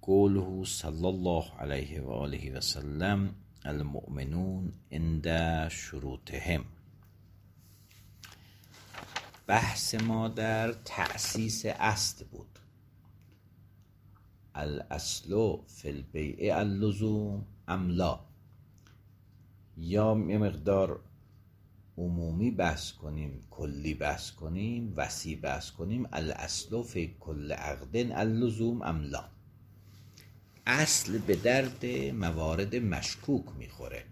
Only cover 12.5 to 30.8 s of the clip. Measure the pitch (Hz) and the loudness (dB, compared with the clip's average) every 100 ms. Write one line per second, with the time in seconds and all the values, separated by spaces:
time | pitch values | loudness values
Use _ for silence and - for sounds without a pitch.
12.5 | - - - - - - - - - - | -20 -20 -20 -20 -20 -20 -20 -20 -20 -20
13.5 | - - - - - - - - - - | -20 -20 -20 -20 -20 -20 -20 -20 -20 -14
14.5 | - 76 73 - 76 - - - 101 110 | -4 -2 -2 -4 -6 -4 -6 0 4 4
15.5 | 76 - - - 71 69 80 76 - 101 | 2 -6 -10 -8 -6 -6 -4 -4 0 2
16.5 | 82 104 98 104 101 110 107 104 101 104 | 2 2 2 2 2 2 2 0 -4 -6
17.5 | - - 92 90 87 87 - - - - | -12 -4 0 2 4 2 2 -8 -20 -20
18.5 | - - - - - - - - - - | -20 -20 -20 -20 -20 -20 -20 -20 -20 -20
19.5 | - - - 82 101 107 110 85 104 104 | -20 -20 -10 0 4 6 6 4 4 4
20.5 | 80 80 98 95 - - - - - - | 2 4 6 6 0 -8 -20 -20 -20 -20
21.5 | - - - - - 87 85 85 80 117 | -20 -20 -20 -16 -6 -2 0 0 2 0
22.5 | 98 87 78 - - 76 76 73 67 - | 2 2 2 -6 -10 -8 -6 -6 -8 -14
23.5 | - 76 71 76 76 73 76 - - 80 | -8 -6 -4 -4 0 0 -2 -6 -10 -6
24.5 | 87 107 120 117 80 69 - 82 76 73 | -2 -2 -2 -4 -2 -2 -4 -6 -4 -4
25.5 | 69 - - 85 117 123 - 78 - 80 | -4 -6 -8 -4 -2 -2 -2 -4 -4 -4
26.5 | - - 113 113 92 82 - - 76 73 | -6 -4 -6 -4 -4 -4 -6 -8 -8 -4
27.5 | 76 76 69 67 113 120 69 110 113 120 | -4 -4 -6 -4 -2 0 2 2 4 2
28.5 | 107 113 120 - 80 73 69 - - - | 2 0 0 0 -2 -2 -6 -8 -18 -20
29.5 | - - - - - - - - - - | -20 -20 -20 -20 -20 -20 -20 -20 -20 -20
30.5 | - - 127 | -6 2 4